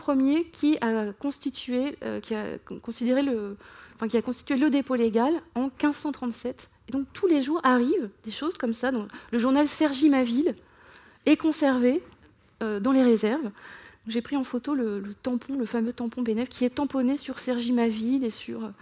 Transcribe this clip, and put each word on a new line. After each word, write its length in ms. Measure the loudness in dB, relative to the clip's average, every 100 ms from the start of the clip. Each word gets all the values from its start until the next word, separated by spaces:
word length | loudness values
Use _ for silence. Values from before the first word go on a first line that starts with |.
| 0
Ier 380 | 2 4 2 0
qui 260 | -2 0 2
a 320 | 0 0 -2
constitué, 840 | -6 -8 -6 -8 -8 -4 -2 -2 -6
euh, 160 | -8 -8
qui 160 | -6 -6
a 220 | -6 -8
con-, 200 | -12 -14
considéré 440 | -10 -4 0 2
le, 340 | 2 -2 -4 -10 -18 -20 -18 -8
enfin, 120 | 0
qui 100 | 0
a 40 |
constitué 360 | 0 -6 -2 2
le 120 | 4
dépôt 260 | 2 2 2
légal 380 | 2 4 2 0 -4 -4
en 140 | -4
quinze 260 | 0 -2 0
cent 160 | -6
trente-sept. 580 | -6 -6 -6 -8 -10 -16 _ -8
Et 40 |
donc 140 | -6 -6
tous 140 | 0 2
les 140 | 4
jours 180 | 2 2
arrivent 460 | 4 4 4 0 -2 -8
des 80 | -14
choses 240 | -6 -6 -4
comme 180 | -4
ça. 180 | -2 -2
Donc, 180 | -2 -4 -12 -4
le 80 | 0
journal 280 | 4 4 4
Sergi 420 | 2 0 4 4
Maville 460 | 6 4 2 0 -2 _ _ -20 -20 -20 _ 2
est 120 | 4
conservé, 680 | 2 2 2 4 4 2 -4 -20 -20 _ _ -8
euh, 180 | -4 0
dans 120 | 2
les 120 | 6
réserves. 480 | 6 6 2 0 -4 -10 -20 -20 -20 -18 -6
J'ai 140 | -6
pris 160 | -2 -4
en 60 |
photo 320 | -2 -4 -2 -2
le, 240 | -2 -4
le 140 | -8 -8
tampon, 420 | -4 -4 -4 -4
le 80 | -2
fameux 260 | -2 -2
tampon 300 | -4 -6 -4
B 80 | -2
N 160 | -2 -4
F, 40 |
qui 140 | -2
est 60 | -2
tamponné 480 | 0 -2 0 0 0
sur 220 | -6 -8
Sergi 340 | -4 -4 0
Maville 500 | 2 0 0 -2 0
et 60 | -2
sur, 340 | -6 -10 -10
euh, 60 | -10 -14